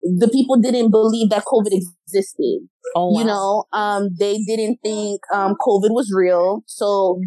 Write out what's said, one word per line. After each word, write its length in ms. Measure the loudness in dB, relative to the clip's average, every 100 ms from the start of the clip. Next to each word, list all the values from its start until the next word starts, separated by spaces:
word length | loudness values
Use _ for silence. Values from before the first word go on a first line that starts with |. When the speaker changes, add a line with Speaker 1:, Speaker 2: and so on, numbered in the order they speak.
Speaker 1:
the 260 | -2 0 2
people 300 | 2 2 2
didn't 320 | 2 2 4
believe 380 | 4 4 2 0
that 140 | 0 0
covid 260 | 0 2
existed. 960 | -2 -4 _ -4 -4 -4 -4 -2 -2 -8 _ -6 -2
Speaker 2:
Oh, 160 | 0
wow. 60 | 2
Speaker 1:
You 60 | 0
know, 380 | 0 0 -2 -4
um, 380 | -4 -2 -2 -4 -2
they 200 | -2 -2 -2
didn't 340 | -2 -2 -4
think, 380 | -4 -4 -4 -6 -4
um, 220 | -2 0 0 0
covid 260 | 2 2
was 180 | 0 0
real. 500 | 0 2 2 2 -2 -8
So 560 | -6 -2 0 0 -2